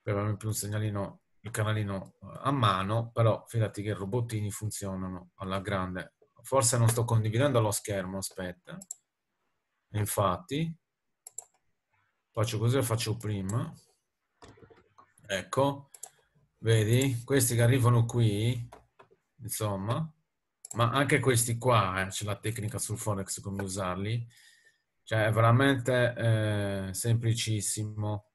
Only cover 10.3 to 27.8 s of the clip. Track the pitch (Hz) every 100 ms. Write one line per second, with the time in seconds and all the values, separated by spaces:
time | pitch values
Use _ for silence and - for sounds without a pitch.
10.3 | 90 - 143 165 160 _ _ _ _ -
11.3 | - _ _ _ _ _ _ _ _ _
12.3 | - 113 110 117 135 113 110 - 101 107
13.3 | 101 95 92 - - _ _ _ _ _
14.3 | _ - - - - _ _ _ _ -
15.3 | 98 92 - 139 139 - - - _ _
16.3 | _ _ _ 110 113 107 120 139 120 -
17.3 | 135 - 120 117 131 120 120 117 120 113
18.3 | 101 113 127 120 - _ _ - _ _
19.3 | _ 113 - 107 98 98 139 160 _ _
20.3 | _ _ _ - 107 117 131 143 147 120
21.3 | 120 117 117 127 117 95 92 95 - 104
22.3 | 101 110 110 101 98 - 104 - 98 95
23.3 | - 101 98 98 95 92 90 101 120 117
24.3 | _ - _ _ _ _ _ - 110 107
25.3 | 110 113 120 139 131 117 123 123 - 117
26.3 | 110 107 104 101 98 95 92 117 117 117
27.3 | 113 - 107 98 -